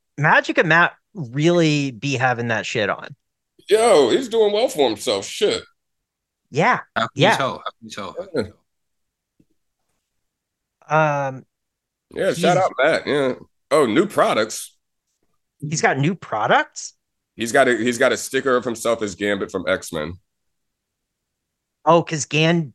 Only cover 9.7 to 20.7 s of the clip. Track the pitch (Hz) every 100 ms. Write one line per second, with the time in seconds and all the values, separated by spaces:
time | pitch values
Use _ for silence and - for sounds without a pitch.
9.7 | _ _ _ _ _ _ _ _ _ _
10.7 | _ - 151 156 143 139 131 - _ _
11.7 | _ _ _ _ - 190 165 170 180 185
12.7 | - 143 131 - 143 135 123 - _ -
13.7 | 151 127 117 202 139 202 127 110 - -
14.7 | _ _ _ _ _ _ _ _ _ 147
15.7 | 156 220 139 143 202 - 110 156 247 302
16.7 | - - - _ _ _ - 117 139 127
17.7 | 113 120 117 127 107 - 131 131 123 123
18.7 | 113 120 113 104 90 101 104 98 95 87
19.7 | 92 - 80 76 90 _ _ _ _ _